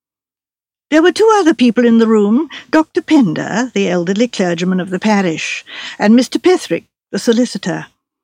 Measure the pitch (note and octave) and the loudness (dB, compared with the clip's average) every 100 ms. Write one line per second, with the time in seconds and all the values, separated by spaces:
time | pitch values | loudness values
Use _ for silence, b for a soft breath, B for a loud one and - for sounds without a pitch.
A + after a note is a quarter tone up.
0 | _ _ _ _ _ _ _ _ - D4+ | _ _ _ _ _ _ _ _ -2 2
1 | F4 - A4 G#4 E4 D#4+ B3 B3 A#3 A3+ | 2 2 2 4 2 2 2 2 2 4
2 | A3 A3 G3+ A#3 D#4+ B B D#4 D#4 - | 4 2 2 0 -2 B B -2 -2 -4
3 | - D#4 G3+ D3+ C#3+ G#3 B3+ G3+ F#3+ F3+ | 0 2 2 -2 -6 -6 -4 -2 -2 -2
4 | F3 G3+ A#3+ - F3+ E3+ F#3 F#3 F3+ F#3 | -2 -2 -2 -2 -4 -2 -2 -4 -4 -4
5 | A3 G3+ F#3 D#3 - - - B B B | -2 0 -2 -4 -8 -10 -14 B B B
6 | G3+ A#3 B3 - F4 F4+ - E3 - _ | 2 4 2 0 0 0 -2 -8 -8 _
7 | _ G3+ - A3+ B3 G3+ F3+ D#3+ D#3 _ | _ -6 -2 0 -2 -4 -8 -8 -10 _
8 | _ _ | _ _